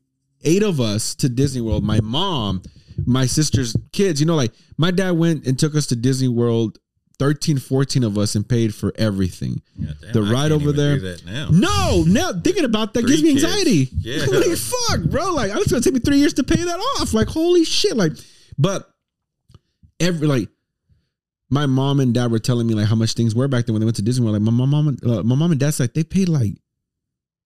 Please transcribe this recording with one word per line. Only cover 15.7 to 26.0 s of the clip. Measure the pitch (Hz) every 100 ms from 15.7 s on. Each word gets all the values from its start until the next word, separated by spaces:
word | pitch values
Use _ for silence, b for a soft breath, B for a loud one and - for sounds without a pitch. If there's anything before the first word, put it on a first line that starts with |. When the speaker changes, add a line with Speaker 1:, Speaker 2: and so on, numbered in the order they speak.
Speaker 1:
gonna | 277
take | 320
me | 262
three | 294 277
years | 285
to | -
pay | - 330
that | 349 349 480 508
off. | 262
Like, | 220 220
holy | 320 339 359
shit. | 320 - 415 269
Like, | 165 - B B B B
but | 170 185 - _ _ _ _ _ _ - _ _ _ -
every, | 165 160 151
like, | 131 95 _ _ _ _ _ _ _ _ _ -
my | 139 143
mom | 131 139 139
and | 127
dad | 120 120
were | 113
telling | - 120 113
me, |
like, | 107 104
how |
much | 113 113
things | - 117
were | 110 139
back | 123 117
then |
when | 107
they | 110
went | 110
to |
Disney | 101 127
World. | 113
Like, | 104
my | 107
mom, | 117 131
mom | 147 151
and, | 123
uh, | 120 110
my | 110
mom | 131 170
and | 143
dad's | 143 147
like, | 120
they | 151